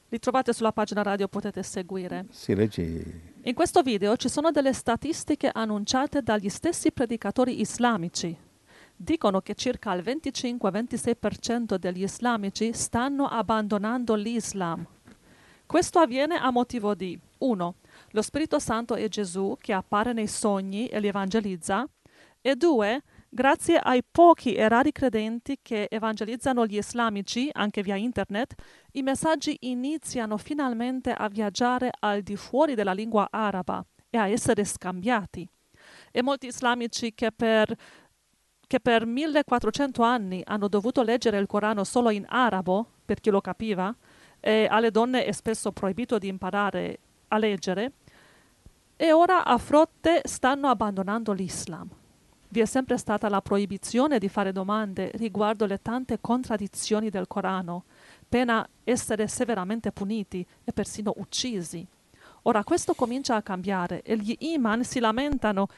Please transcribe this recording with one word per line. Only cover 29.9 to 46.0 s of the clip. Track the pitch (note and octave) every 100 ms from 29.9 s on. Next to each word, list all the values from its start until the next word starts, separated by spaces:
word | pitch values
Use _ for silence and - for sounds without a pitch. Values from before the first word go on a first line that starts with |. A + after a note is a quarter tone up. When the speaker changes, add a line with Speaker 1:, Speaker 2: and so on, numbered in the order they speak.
| D#4 - B3+ G#3+ G#3+
Speaker 1:
finalmente | - D4+ C4+ A3+ B3 B3+ B3
a | - G#3+
viaggiare | G3+ G#3 F#3 B3 B3+ B3+ -
al | G#3 G3+
di | F#3+
fuori | G3+ - B3 D#4
della | A#3 G3
lingua | F#3+ A3+ A3 G3
araba | G#3 G#3+ F#3+ F3+ F#3+ - _ _
e | A#3
a | G3
essere | A3 - G#3+
scambiati. | G3+ - F3+ F3+ G3+ A#3 F3 F3+ F3 _ _ _ - - -
E | -
molti | B3+ C#4 B3
islamici | - B3 A#3+ A#3 - A#3
che | - A3+
per, | - A3+ A3 G#3+ A#3 - - _ _ _ _ _ _ -
che | -
per | B3+ A3+ A3+
millequattrocento | B3 D#4 D4 - A#3+ G#3+ - C#4 B3
anni | A#3 B3 F#3+ F#3
hanno | - G#3 G3+
dovuto | G3+ G#3 C4+
leggere | A3+ A#3+ A#3 G3+
il | G3
Corano | G#3 G#3+ G#3+
solo | F#3+ B3 A#3+
in | G#3 -
arabo, | A#3+ A#3+ F#3+ F3 F#3+ A#3 _
per | - G3+
chi | -
lo | G3
capiva, | F#3+ - A3 F#3 F#3+ A#3+ _ - - -
e | - A3 G#3+
alle | G#3+ A#3
donne | G#3+ B3 B3+ -
è |
spesso | G3 - A3 G#3
proibito | - F#3+ F#3+